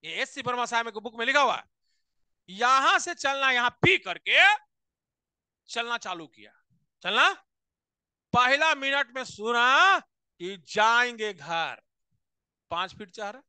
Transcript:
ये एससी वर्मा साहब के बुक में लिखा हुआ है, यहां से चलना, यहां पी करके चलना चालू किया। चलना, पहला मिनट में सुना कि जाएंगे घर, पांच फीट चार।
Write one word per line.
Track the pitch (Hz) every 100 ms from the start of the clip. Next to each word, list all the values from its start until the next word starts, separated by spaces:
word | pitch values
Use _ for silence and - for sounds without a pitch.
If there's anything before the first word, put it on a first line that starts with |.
ये | 156
एससी | 165 254 -
वर्मा | 247 247 233
साहब | 233 233
के | 214
बुक | 208 226
में | 233
लिखा | 285
हुआ | 262 143
है, | - _ _ _ _ _ _ _ _
यहां | 190 240 269 285 381
से | -
चलना, | 349 277 277 269
यहां | 247 240
पी | - - 370
करके | 190 175 - 247 370 427 _ _ _ _ _ _ _ _ _ _ _
चलना | 233 233 233
चालू | 208 175 160
किया। | _ 104 _ _ _ _ _
चलना, | 175 214 330 381 _ _ _ _ _ _ _ _ _
पहला | 240 247 277 320 294
मिनट | 269 277 269
में | 254
सुना | 254 - 214 240 240 277 370 370 - _ _ _
कि | 175 196
जाएंगे | 151 208 214 233 247 233 214
घर, | 180 147 165 156 120 _ _ _ _ _ _ _ _ _
पांच | 170 185 -
फीट | 208
चार। | - 202 226